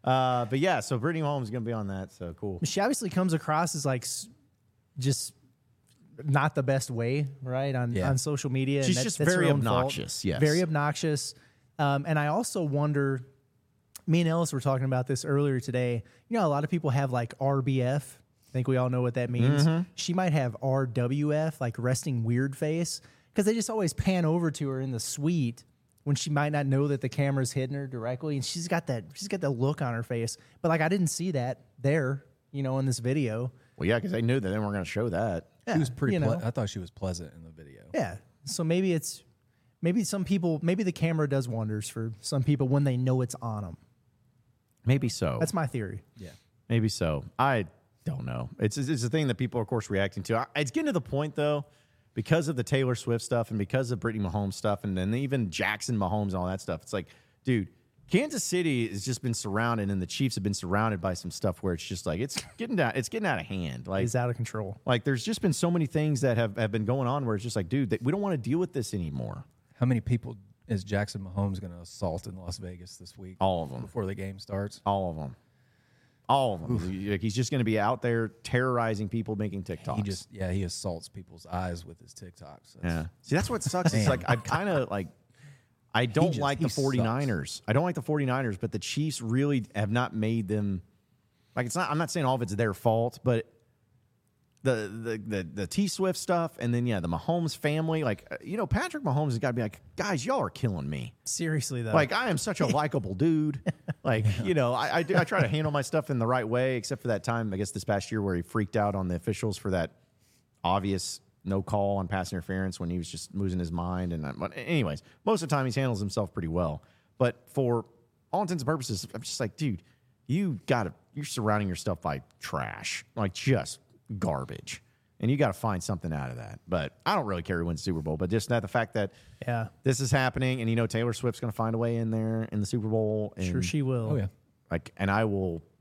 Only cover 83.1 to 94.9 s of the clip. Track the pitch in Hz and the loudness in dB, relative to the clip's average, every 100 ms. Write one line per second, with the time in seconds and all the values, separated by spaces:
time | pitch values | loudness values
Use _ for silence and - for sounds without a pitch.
83.1 | _ - 156 196 240 - 180 170 110 104 | _ -2 0 0 -4 -2 2 2 4 2
84.1 | 131 - 117 - 156 202 156 123 101 92 | 2 0 -2 0 -2 0 0 0 -4 -6
85.1 | _ _ _ - - _ _ _ 110 123 | _ _ _ -20 -20 _ _ _ 0 2
86.1 | 143 170 139 139 143 151 147 135 123 117 | 4 2 2 0 0 0 2 2 2 2
87.1 | 123 143 90 69 - - 120 175 156 131 | 0 0 -2 -4 -8 0 2 2 -4 -2
88.1 | 151 135 127 123 95 113 104 - - 156 | 0 0 0 -2 -2 -4 -6 -4 -2 -2
89.1 | 131 113 123 143 135 101 104 104 117 123 | -2 0 2 4 2 0 -2 0 2 0
90.1 | 110 107 117 95 107 101 95 - _ _ | 0 0 0 0 0 0 -2 -6 _ _
91.1 | _ _ _ _ - 123 175 180 151 165 | _ _ _ _ -6 -4 -2 0 0 0
92.1 | 175 135 131 110 104 113 95 120 113 117 | 2 2 2 0 0 0 2 4 4 2
93.1 | - 127 117 - _ _ _ _ _ _ | 0 2 2 0 _ _ _ _ _ _
94.1 | _ _ _ _ _ 135 117 104 | _ _ _ _ _ 0 2 -2